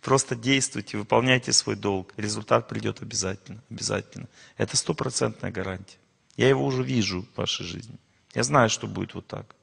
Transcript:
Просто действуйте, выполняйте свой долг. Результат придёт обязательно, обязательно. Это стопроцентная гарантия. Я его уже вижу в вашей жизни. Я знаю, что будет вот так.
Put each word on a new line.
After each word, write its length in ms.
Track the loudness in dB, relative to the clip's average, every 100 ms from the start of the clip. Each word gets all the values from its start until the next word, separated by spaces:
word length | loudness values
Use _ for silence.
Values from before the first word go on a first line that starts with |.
Просто 360 | 4 2 2 -4
действуйте, 600 | 2 2 2 -6 -6 -8
выполняйте 560 | 2 4 6 2 4
свой 240 | 0 2 -2
долг. 360 | 0 -2 -4 -6
Результат 520 | -6 -6 2 2 2
придёт 340 | -4 -4 -6
обязательно, 600 | -8 -4 -4 -6 -12 -18 _
обязательно. 600 | -8 -2 -4 -4 -14 -16 -18 -20 -4
Это 200 | 0 0
стопроцентная 720 | -2 -2 -2 0 -2 -2 -8
гарантия. 480 | -6 -6 -8 -12 -20 _ _ _ 2
Я 120 | 4
его 160 | 6
уже 180 | 2 0
вижу 440 | 0 2 2 -2 -6
в 20 | -6
вашей 300 | -4 -4 -6
жизни. 300 | -10 -12 -18 _ _ _
Я 120 | -4
знаю, 260 | 2 6 4
что 160 | 2 -4
будет 280 | -6 -6
вот 120 | -8 -10
так. 280 | -12 -14 -20